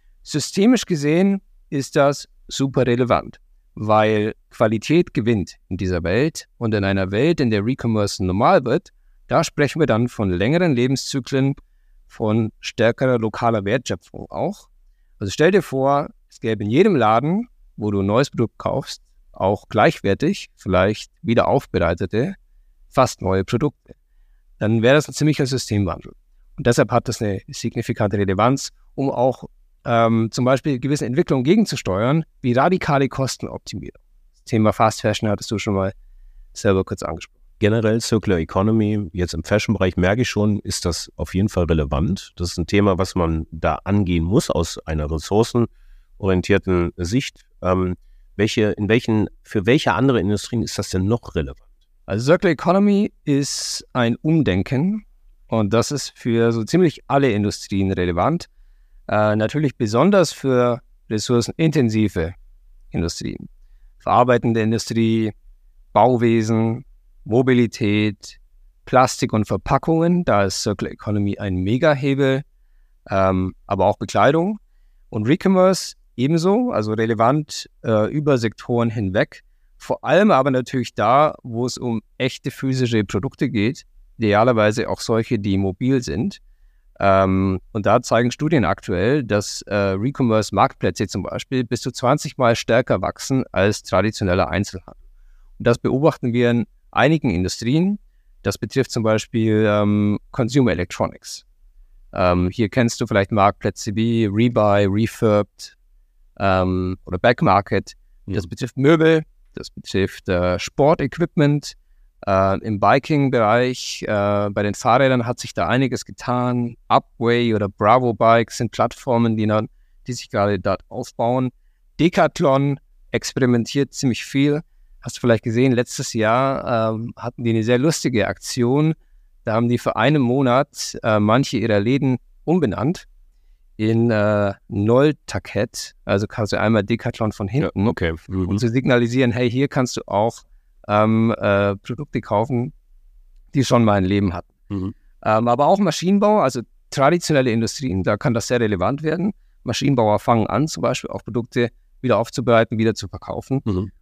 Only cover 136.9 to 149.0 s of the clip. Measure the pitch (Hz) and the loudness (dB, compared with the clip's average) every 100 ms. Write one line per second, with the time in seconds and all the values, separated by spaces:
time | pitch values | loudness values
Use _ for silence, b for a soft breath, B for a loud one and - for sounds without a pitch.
136.9 | 117 120 - 107 - 98 127 95 - 101 | -2 -4 -4 -4 -4 -4 -2 -2 0 -2
137.9 | - 85 80 - 95 90 98 117 123 127 | 0 -2 -4 -8 -4 -2 -2 -2 -2 2
138.9 | 123 117 127 123 117 123 123 143 147 127 | 2 2 2 0 0 -2 0 -2 -2 -4
139.9 | - - 98 113 - - - _ _ - | -4 -4 -2 -2 -4 -14 -20 _ _ -2
140.9 | 104 107 113 113 - 104 101 101 101 - | 2 2 2 2 0 0 2 0 -2 -8
141.9 | 123 143 - - 104 117 123 127 - _ | -12 -8 -8 -2 -2 0 -2 -4 -8 _
142.9 | - - - - - - 143 123 123 113 | -20 -20 -20 -20 -20 -6 -2 2 4 4
143.9 | 101 92 101 98 87 - _ - 98 95 | 4 2 2 0 -2 -10 _ -12 -8 -8
144.9 | - _ _ - 110 120 120 147 202 190 | -10 _ _ 0 2 2 2 2 2 0
145.9 | - 175 202 208 214 139 123 110 _ _ | -2 0 2 2 2 0 -2 -8 _ _
146.9 | - 135 175 - 147 131 113 113 - 131 | 0 2 2 2 2 2 0 -2 -4 -4
147.9 | 95 92 104 139 113 - 123 110 95 98 | -2 0 0 0 -2 -2 0 0 0 -2
148.9 | 139 | -2